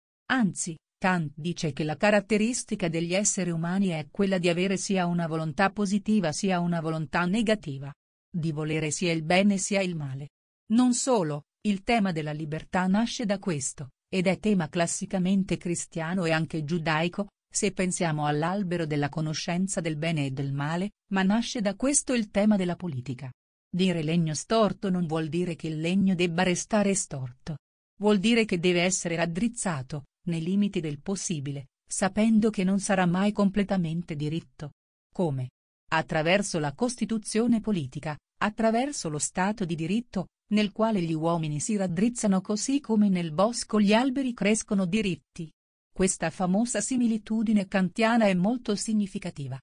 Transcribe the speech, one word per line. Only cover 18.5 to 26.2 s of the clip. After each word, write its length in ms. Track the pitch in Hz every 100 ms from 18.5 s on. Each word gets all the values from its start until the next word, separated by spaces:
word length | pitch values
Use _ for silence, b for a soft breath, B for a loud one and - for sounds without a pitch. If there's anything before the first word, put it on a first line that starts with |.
| 202 175 175 156
della 240 | 147 143
conoscenza 680 | 156 156 147 - 175 190 -
del 160 | 160 151
bene 320 | 165 156 139
e 40 |
del 200 | 135 139
male, 400 | 139 147 170 208 - _
ma 120 | 190
nasce 380 | 190 226 - 254
da 140 | 202 196
questo 380 | 262 294 -
il 160 | 240 214
tema 280 | 196 214 202
della 180 | 175 170
politica. 560 | 180 131 139 127 131 - _ _ _
Dire 360 | 180 185 165
legno 300 | 151 170 160
storto 560 | 147 - 226 202 - 196
non 180 | 180 165
vuol 220 | 160 156
dire 260 | 170 180 160
che 120 | 160
il 120 | 156
legno 340 | 165 190 190
debba 300 | 170